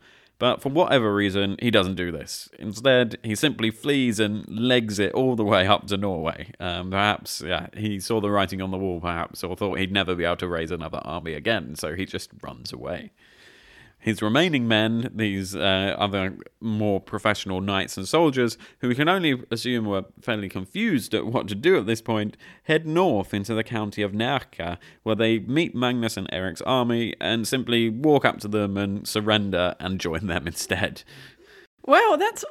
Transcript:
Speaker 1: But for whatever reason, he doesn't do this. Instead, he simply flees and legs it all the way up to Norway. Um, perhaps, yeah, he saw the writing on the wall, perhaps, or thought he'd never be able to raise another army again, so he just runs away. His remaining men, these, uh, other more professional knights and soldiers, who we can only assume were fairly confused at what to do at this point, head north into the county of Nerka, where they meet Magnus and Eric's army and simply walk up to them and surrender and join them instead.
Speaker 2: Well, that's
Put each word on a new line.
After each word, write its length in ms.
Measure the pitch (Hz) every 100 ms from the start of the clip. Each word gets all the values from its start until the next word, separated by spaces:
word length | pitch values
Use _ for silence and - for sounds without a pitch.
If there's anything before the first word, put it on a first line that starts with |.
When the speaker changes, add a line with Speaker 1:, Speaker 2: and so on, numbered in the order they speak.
| _ _ _ -
Speaker 1:
But 220 | 123 -
for 80 | -
whatever 460 | 156 180 135 110
reason, 420 | 101 101 98 98 98
he 120 | 120
doesn't 240 | 107 92
do 180 | 92 87
this. 380 | 78 62 - - -
Instead, 580 | 101 101 131 127 120 -
he 100 | 113
simply 360 | 104 151 117 110
flees 500 | - 151 143 127 104
and 240 | 107 107 -
legs 520 | 110 123 123 110 101
it 160 | 98
all 220 | - 131 117
the 80 |
way 220 | 104 101 92
up 200 | 101 87
to 100 | 98
Norway. 560 | 101 87 80 - - -
Um, 300 | 90 87 92
perhaps, 500 | 98 104 98 - -
yeah, 280 | 80 82 -
he 240 | - 107 101
saw 220 | - 113
the 100 | 101
writing 300 | 101 95 95
on 120 | 95
the 40 | 95
wall, 240 | 95 87
perhaps, 420 | 87 85 82 -
or 140 | 87 90
thought 220 | 101 90
he'd 120 | 95
never 240 | 98 90
be 120 | 90 85
able 100 | 87
to 120 | 90
raise 220 | 85 80
another 300 | 85 80 -
army 300 | - 82 82
again, 440 | 76 76 110 67 78
so 180 | 82
he 100 | 85
just 240 | 95 95 - -
runs 320 | - 60 -
away. 380 | - 67 87 208 _ _ - - - - - - _
His 180 | - 104
remaining 460 | 107 127 180 147 117
men, 460 | 110 110 117 123
these, 400 | 107 107 98 92
uh, 400 | 98 95 95 98 -
other 400 | 101 98 95 - - -
more 400 | 113 107 107 95
professional 600 | - 104 110 104 101 92
knights 360 | 98 98 - -
and 120 | 95
soldiers, 500 | 156 165 131 120 - - _
who 80 | 123
we 80 | 120
can 120 | 151
only 320 | 190 165 127 -
assume 360 | 117 123 123
were 220 | 107 98 90 -
fairly 280 | - 107 98
confused 640 | 98 95 185 226 143 -
at 120 | 107 104
what 200 | 120 98
to 80 |
do 240 | 104 160 185
at 80 | 101
this 160 | 113
point, 340 | - 110 104 - - -
head 200 | - 156
north 480 | 160 160 185 107 -
into 220 | 104 101
the 80 | 113
county 400 | 110 117 107 104
of 80 | 101
Nerka, 680 | 104 120 139 - - 85 87 - -
where 100 | 110
they 240 | 107 113 113
meet 380 | 95 143 175 120
Magnus 400 | 123 123 113 101
and 120 | 92
Eric's 300 | 82 92 82
army 520 | - 131 120 117 110 -
and 260 | 87 113 107
simply 420 | 135 120 117 117
walk 360 | 110 151 143
up 160 | 123 -
to 80 | 104
them 280 | 104 101 98
and 300 | 98 98 -
surrender 720 | 110 104 107 101 90 90 -
and 220 | 92 95
join 260 | 85 82 95
them 220 | 85 76
instead. 560 | - - 92 98 - - - - - - - - _ -
Speaker 2:
Well, 300 | 311 453 302
that's 260 | 415 - 587